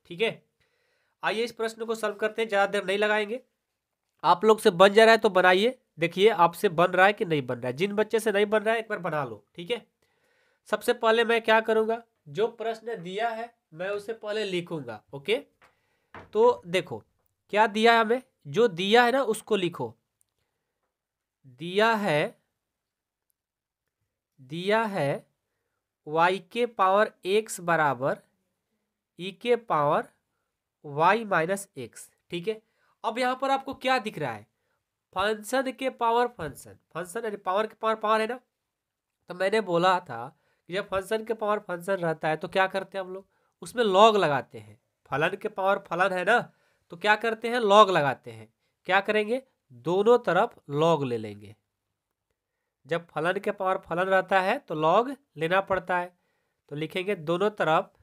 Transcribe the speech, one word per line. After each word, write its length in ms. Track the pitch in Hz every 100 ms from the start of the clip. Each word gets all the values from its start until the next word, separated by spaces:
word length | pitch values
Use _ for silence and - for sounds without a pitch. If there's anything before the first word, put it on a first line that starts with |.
| _
ठीक 140 | 170
है। 200 | 220 170 _ _ _ _ _ _ _ _
आइए 200 | 160 202
इस 80 | 233
प्रश्न 320 | 226 226 220 226
को 100 | 220
सॉल्व 200 | 214 202
करते 240 | 214 214
हैं, 80 | 226
ज़्यादा 220 | 202 196
देर 140 | 202 185
नहीं 120 | 202
लगाएंगे। 420 | 214 214 208 247 - _ _ _ _ _ _ _
आप 220 | 156 175 220
लोग 140 | 214
से 100 | 220
बन 220 | 175 196
जा 120 | 202 220
रहा 60 |
है 80 | 226
तो 100 | 226
बनाइए, 460 | 180 180 185 226 262 _ -
देखिए 300 | 170 180 208
आपसे 400 | 202 170 170 208
बन 140 | 165 180
रहा 180 | 180 190
है 80 |
कि 120 | 208 190
नहीं 160 | 156
बन 120 | 123 123
रहा 120 | 127
है। 60 | 127
जिन 180 | 202 202
बच्चे 240 | 214 226
से 120 | 214
नहीं 140 | 196 208
बन 120 | 214
रहा 140 | 208
है 60 | 226
एक 100 | 220
बार 100 | 208
बना 220 | 175 156 131
लो, 180 | 104 _ -
ठीक 160 | 175
है। 140 | 233 - _ _ _ _ _ _ _ _
सबसे 240 | 214 226 233
पहले 280 | 233 226 226
मैं 160 | 233
क्या 160 | 226 220
करूँगा, 400 | 220 220 220 226 - _ -
जो 200 | 143 226
प्रश्न 520 | - 220 226 220 214
दिया 280 | 170 190 233
है 240 | 226 233 _ _
मैं 160 | 156 185
उसे 240 | 202 202
पहले 300 | 220 208 208 208
लिखूँगा, 560 | 180 175 165 120 107 _
ओके। 220 | 139 143 240 - _ _ _ _ _ _ - -
तो 280 | 214 233 240 175
देखो 300 | 180 170 113 - _ _ _ _
क्या 140 | 202 220
दिया 260 | 208 226
है 60 | 233
हमें, 220 | 220 247 - _ 147
जो 200 | 147 240
दिया 340 | 165 190 226
है 80 | 240
ना 100 | 262
उसको 320 | 247 220 - 208
लिखो। 380 | 175 175 120 - _ _ _ _ _ _ _ _ _ _ _ _ _ _ 135
दिया 480 | 123 165 185 220 220
है, 400 | 202 151 196 - _ _ _ _ _ _ _ _ _ _ _ _ _ _ _ _ _ _ _ _
दिया 420 | 131 160 185 220
है 420 | 226 196 139 190 - _ _ _ _ _ _ _ -
y 320 | 156 170 190 180
के 140 | 233 240
पावर 440 | 226 190 196 214 - 175
x 320 | 202 220 -
बराबर 560 | 175 165 147 127 135 196 _ _ _ _ _ _ _ _ _ -
e 120 | 180
के 220 | 185 240 233
पावर 520 | 233 160 147 175 254 _ _ _ _ _ _ _ 151
y 400 | 143 165 214 220
माइनस 420 | 180 165 196 - -
x, 300 | 117 - - _ _
ठीक 160 | 175 175
है। 140 | 220 _ _ _ _
अब 160 | 214 233
यहाँ 180 | 254 254
पर 100 | 269
आपको 220 | 269 269 262
क्या 220 | 254 262
दिख 180 | 208 170
रहा 140 | 143
है, 120 | 110 107 _ _ _ _ _ _ 185
फंक्शन 560 | 202 220 214 254 262
के 160 | 262 262
पावर 360 | - 233 233 247
फंक्शन, 480 | 240 156 127 110 98 _
फंक्शन 300 | 156 175 220
यानी 140 | 226 202
पावर 280 | - 190 214
के 80 | -
पावर 200 | 220 220
पावर 240 | 214 220
है 60 | 220
ना। 120 | 254 _ _ _ _ _ _ _ _ _
तो 60 | 175
मैंने 260 | 190 214
बोला 360 | 190 170 180 180
था 240 | 175 117 127 - _ _ _
कि 40 |
जब 160 | 180 196
फंक्शन 340 | 190 190 220 220
के 80 | 220
पावर 240 | 208 214
फंक्शन 320 | 208 175 175 196
रहता 320 | 170 156 160
है 100 | 156
तो 100 | 175
क्या 180 | 190 190
करते 300 | 190 190 196
हैं 80 | 185
हम 80 |
लोग, 120 | 185 - _ _ _
उसमें 220 | 175 233 226
log 300 | 185 226 208
लगाते 420 | 170 139 117 117
हैं। 200 | 104 107 _ _ _
फलन 240 | 135 165 196
के 120 | 208
पावर 340 | 208 190 196 202
फलन 260 | 175 196
है 100 | 185 180
ना, 140 | 233 180 _ _ _ _
तो 60 | 170
क्या 180 | 208 214
करते 320 | 226 226 233
हैं, 100 | 240
log 280 | 214 202 202
लगाते 400 | 180 143 123 -
हैं। 160 | 113 110 _ _ _ -
क्या 120 | 190
करेंगे, 400 | 202 208 208 254 262 _ _
दोनों 460 | 120 123 185 208 240
तरफ 360 | 233 170 233 - -
log 320 | 143 165 160 135
ले 120 | 120
लेंगे। 380 | 107 104 104 110 _ _ _ _ _ _ _ _ _ _ _ _ 127
जब 200 | 165 170
फलन 320 | 151 160 190
के 120 | 202
पावर 240 | 202 190 190
फलन 260 | - 170 190
रहता 340 | 190 175 196
है 160 | 185 262
तो 160 | - 160
log 380 | 156 185 247 269 _ 143
लेना 220 | 160 185
पड़ता 340 | 190 190 180 180
है, 140 | 180 _ _ _ _ _ _
तो 40 | 143
लिखेंगे 400 | 156 185 185 196
दोनों 320 | 151 175 202
तरफ 400 | 208 165 160 - _